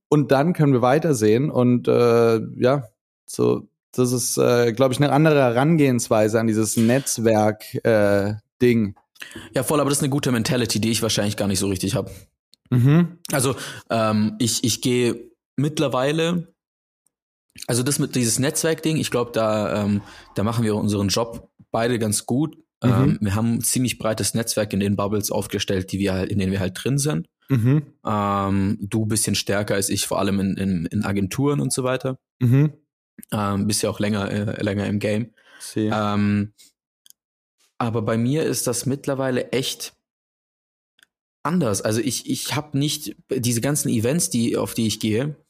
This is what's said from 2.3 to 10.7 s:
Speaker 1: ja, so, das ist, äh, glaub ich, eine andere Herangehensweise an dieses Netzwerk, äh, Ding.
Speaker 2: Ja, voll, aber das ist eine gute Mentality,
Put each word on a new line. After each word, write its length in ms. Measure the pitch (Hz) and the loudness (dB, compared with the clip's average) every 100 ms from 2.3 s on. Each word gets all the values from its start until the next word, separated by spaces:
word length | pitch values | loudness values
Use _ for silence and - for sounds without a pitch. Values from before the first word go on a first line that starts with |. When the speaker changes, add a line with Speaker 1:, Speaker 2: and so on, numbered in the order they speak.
| 113 120 117 | 2 -2 -2
Speaker 1:
ja, 280 | 120 143 123 _ _ _ | 0 0 -4 _ _ _
so, 440 | - - 120 123 - _ _ | -12 -2 0 0 -4 _ _
das 200 | - 123 | -2 0
ist, 240 | 123 120 - | 0 -2 0
äh, 360 | 127 120 120 | 2 4 2
glaub 200 | 110 135 | 2 2
ich, 60 | 123 | 2
eine 120 | 143 | 2
andere 240 | 135 160 147 | 4 4 4
Herangehensweise 960 | 127 117 147 165 139 123 - 113 107 113 | 4 2 2 4 4 2 2 2 2 2
an 100 | 113 | 2
dieses 280 | 110 107 - | 0 0 2
Netzwerk, 880 | 113 131 - - 113 107 107 107 - - 117 | 2 2 0 -2 2 4 2 0 -8 -4 0
äh, 480 | 110 101 101 101 104 - _ | 2 4 2 0 -6 -12 _
Ding. 340 | 123 117 101 - _ _ - - - | 2 2 0 -6 _ _ -18 -18 -8
Speaker 2:
Ja, 80 | 135 | -4
voll, 180 | - 151 | 0 0
aber 80 | 139 | 2
das 100 | 143 | 0
ist 20 | |
eine 80 | 151 | 0
gute 220 | 123 135 | 0 0
Mentality, 480 | 120 107 127 113 | 0 0 0 0